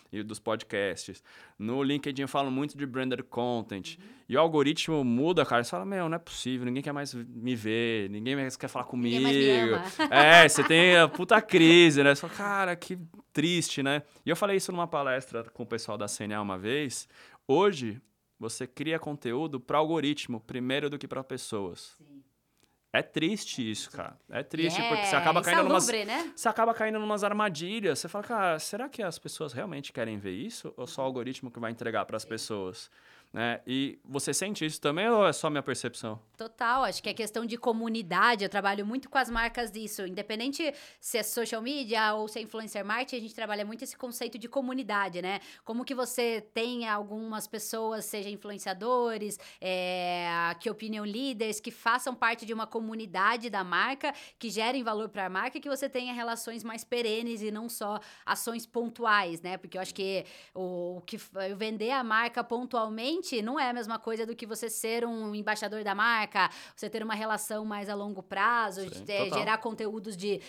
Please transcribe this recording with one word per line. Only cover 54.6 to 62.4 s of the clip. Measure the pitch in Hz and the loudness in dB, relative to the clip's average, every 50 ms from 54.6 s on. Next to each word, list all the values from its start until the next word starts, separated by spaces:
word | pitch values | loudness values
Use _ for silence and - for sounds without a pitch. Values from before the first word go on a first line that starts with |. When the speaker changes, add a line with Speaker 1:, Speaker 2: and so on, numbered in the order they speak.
| 220 233 254 277 233 | 0 0 0 -2 -2
Speaker 2:
valor | 226 214 208 220 202 | -2 -2 -4 -4 -6
pra | - 202 190 175 | -6 -6 -6 -4
marca | 185 185 220 262 262 302 | -2 -2 -4 -4 -6 -8
e | |
que | - 285 | -6 -6
você | 269 269 285 269 | -4 -4 -4 -4
tenha | 277 247 247 247 240 | -4 -4 -6 -6 -6
relações | 240 233 233 233 226 - 233 226 226 214 | -6 -6 -6 -6 -6 -8 -10 -10 -10 -10
mais | 233 226 220 220 | -10 -10 -12 -8
perenes | - 247 240 233 220 214 226 233 233 233 214 214 | -4 -2 -2 0 0 -2 -2 -2 -4 -6 -4 -6
e | 214 | -6
não | 208 214 233 226 | -6 -6 -8 -8
só | - - 220 202 214 208 - - - - - | -8 -6 -6 -6 -6 -6 -8 -12 -20 -10 -6
ações | - 202 - - 233 233 233 226 | -4 -4 -4 -4 -6 -6 -8 -8
pontuais, | - - 233 233 226 233 240 233 220 208 208 190 175 165 165 170 | -8 -6 -4 -4 -4 -6 -2 2 4 4 4 4 0 -4 -6 -8
né? | 180 185 185 | -8 -8 -8
Porque | - 165 - | -10 -8 -8
eu | 185 190 | -8 -8
acho | 185 - | -6 -6
que | - 190 190 196 180 - - - - - - - | -4 -4 -2 -2 -4 -4 -8 -12 -20 -20 -16 -10
o, | 185 185 180 180 175 175 175 180 | -8 -6 -6 -4 -6 -6 -6 -8
o | 180 180 | -10 -12
que | - 226 | -14 -14
f-, | 208 - - - 190 190 190 | -14 -14 -12 -10 -8 -6 -6
eu | 202 | -6
vender | 190 220 220 220 202 214 233 | -6 -6 -6 -4 -4 -2 -2
a | 277 269 247 | -2 -2 0
marca | 220 214 220 233 233 233 214 | 2 2 2 2 0 0 -4